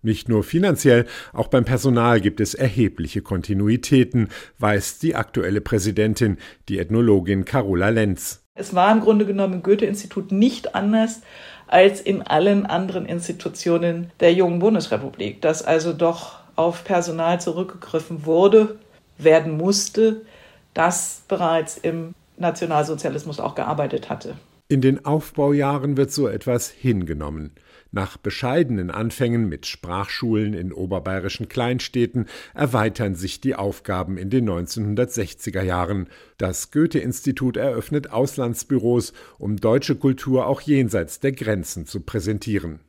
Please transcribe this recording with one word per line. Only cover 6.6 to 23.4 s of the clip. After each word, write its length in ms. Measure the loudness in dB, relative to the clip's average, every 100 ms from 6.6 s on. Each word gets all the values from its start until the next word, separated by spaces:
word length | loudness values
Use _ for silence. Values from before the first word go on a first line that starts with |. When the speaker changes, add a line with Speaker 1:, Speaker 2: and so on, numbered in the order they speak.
| -6
Speaker 1:
die 100 | -6
Ethnologin 680 | 0 2 4 4 4 -2
Carola 440 | 0 -2 0 2 2
Lenz. 560 | 2 2 -2 -6 -12 _
Speaker 2:
Es 180 | -14 -4
war 200 | 2 4
im 80 | 6
Grunde 260 | 4 4 2
genommen 280 | 0 -2
im 80 | -2
Goethe-Institut 680 | 0 2 2 -4 -6 -8 -4
nicht 460 | 2 2 0 -6 -2
anders 460 | 2 2 0 -4 -18 -20 -20 -20 2
als 340 | 6 6 4
in 220 | -4 -4
allen 440 | 0 2 4 2 0
anderen 380 | -2 -2 -6
Institutionen 1080 | -6 -6 -6 -8 -10 -4 0 2 0 -2 -8 _
der 120 | 4
jungen 280 | 6 4 4
Bundesrepublik, 800 | 2 2 0 -4 -4 -6 -8 -2
dass 240 | -2 0
also 280 | 0 2 0
doch 460 | 0 0 0 -10 -18 -8
auf 300 | 0 0 0
Personal 560 | -2 -2 0 -2 0 0
zurückgegriffen 840 | -2 -4 -8 -10 -6 -6 -4 -8 0
wurde, 520 | 4 8 8 6 -4 _ _ _ 2
werden 380 | 6 6 4 -2
musste, 680 | 0 0 -2 2 2 2 -10 -20 -20 _ _
das 500 | 0 0 0 -6 -10 -6
bereits 520 | -2 0 0 -2 -6
im 360 | -6 -4 -10 -16 _ -4
Nationalsozialismus 1040 | -4 -2 -2 0 0 -4 -4 -6 -8 -8